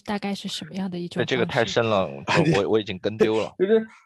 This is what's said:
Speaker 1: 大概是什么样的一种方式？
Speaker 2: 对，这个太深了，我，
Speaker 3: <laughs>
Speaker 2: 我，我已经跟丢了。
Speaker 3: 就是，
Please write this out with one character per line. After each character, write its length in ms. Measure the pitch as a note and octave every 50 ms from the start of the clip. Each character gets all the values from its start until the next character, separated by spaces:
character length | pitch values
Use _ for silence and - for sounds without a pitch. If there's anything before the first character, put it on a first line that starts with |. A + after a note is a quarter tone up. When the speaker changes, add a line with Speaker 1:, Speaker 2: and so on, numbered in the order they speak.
| -
Speaker 1:
大 120 | - G#3 G3+
概 140 | - G3+ G3
是 140 | - -
什 180 | G3 - - F#3
么 100 | D#3 F3+
样 140 | F#3+ F#3+ G3
的 80 | F3
一 120 | F3 F3 E3+
种 120 | - F3+
方 20 | -
式？ 40 |
Speaker 2:
对， 100 | - C3+
这 0 |
个 80 | B2 A2+
太 200 | - - B2 A#2
深 200 | - - B2 A#2
了， 220 | A2+ G#2+ F#2+ F#2
我， 180 | D2+ C#2 C#2 -
Speaker 3:
<laughs> 360 | - - E3 D#3 D#3 D#3 G#2 F#2+
Speaker 2:
我， 80 | D#2
我 100 | G#2+ A2
已 40 | G2+
经 120 | G#2 F#2+ F2
跟 180 | - G#2 G#2+
丢 240 | G#2+ G#2+ G#2+ A2 A2
了。 120 | G2+ - - -
Speaker 3:
就 80 | F#3
是， 180 | G3 A3 A3+ A3 A3 - - _